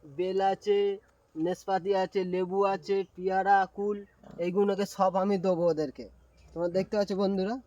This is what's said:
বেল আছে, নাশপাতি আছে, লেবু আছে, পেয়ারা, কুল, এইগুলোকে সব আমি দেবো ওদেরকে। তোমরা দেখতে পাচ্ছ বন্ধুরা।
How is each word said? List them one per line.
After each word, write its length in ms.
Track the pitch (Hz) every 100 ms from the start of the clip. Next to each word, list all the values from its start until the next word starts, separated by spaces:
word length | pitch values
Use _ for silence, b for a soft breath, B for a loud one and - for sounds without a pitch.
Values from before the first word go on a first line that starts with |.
| 151 139
বেল 220 | 185 190 190
আছে, 260 | 190 208 202 202 196 _ _ _ 160 165
নাশপাতি 460 | 180 - 190 180 190
আছে, 160 | 190 202 185
লেবু 260 | 180 180 190 202
আছে, 240 | 196 156 196 185 -
পেয়ারা, 420 | 185 190 190 196 185 -
কুল, 220 | 202 208 202 _ - - 175
এইগুলোকে 400 | 185 202 196 202 -
সব 160 | 190 185
আমি 120 | 196 196 190
দেবো 180 | 170 170
ওদেরকে। 340 | 156 147 127 110 - _ _ -
তোমরা 180 | 165 175 175
দেখতে 160 | 190 214
পাচ্ছ 140 | 202 190
বন্ধুরা। 320 | 196 196 185 254